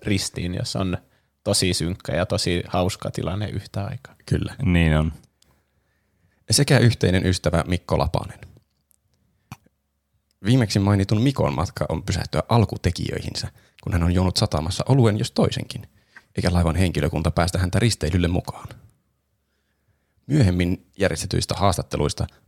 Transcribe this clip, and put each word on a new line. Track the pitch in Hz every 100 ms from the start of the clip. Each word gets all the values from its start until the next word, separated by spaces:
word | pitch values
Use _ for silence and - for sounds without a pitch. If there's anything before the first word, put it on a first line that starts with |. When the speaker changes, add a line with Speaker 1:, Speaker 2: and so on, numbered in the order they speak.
Speaker 1:
ristiin, | - 95 - - 87 92
jos | - -
on | 92 90 - _ _ _
tosi | 104 101 92
synkkä | 90 87 - - 82
ja | 87
tosi | - - 85 -
hauska | 92 90 - -
tilanne | - - 101 107
yhtä | 98 - 98 98
aikaa. | - - - -
Speaker 2:
Kyllä. | - - - 92
Speaker 3:
Niin | 87 82 78
on. | 80 78 _ _ _ _ _ _ _ _ _ _ _ _ -
Speaker 2:
Sekä | 117 143 131
yhteinen | 117 - 90 90 90
ystävä | 90 90 87 -
Mikko | 90 - 78
Lapanen. | 71 - - - - - _ _ _ _ _ _ _ _ _ - _ _ _ _ _ _ _ _ 98
Viimeksi | 131 104 101
mainitun | 98 101 98 110
Mikon | 135 135 73 67
matka | 80 - 76
on | 78
pysähtyä | - 85 - 76 -
alkutekijöihinsä, | 117 104 - - 85 - - - - - - _ _
kun | -
hän | 85
on | 85
juonut | 90 92 -
satamassa | - 76 80 - -
oluen | 135 113 110
jos | 131
toisenkin, | - - - - - - _ _ - _ -
eikä | 87
laivan | 87 85 78
henkilökunta | 92 76 73 78 85
päästä | 87 85 90
häntä | 90 98
risteilylle | 113 - 78 90 87
mukaan. | 90 - - - - - _ _ _ _ _ _ _ _ _ _ _ _ _ -
Myöhemmin | 147 98 90 87 90 _ -
järjestetyistä | 92 - 95 - - -
haastatteluista | 98 85 - 71 73 - 80 -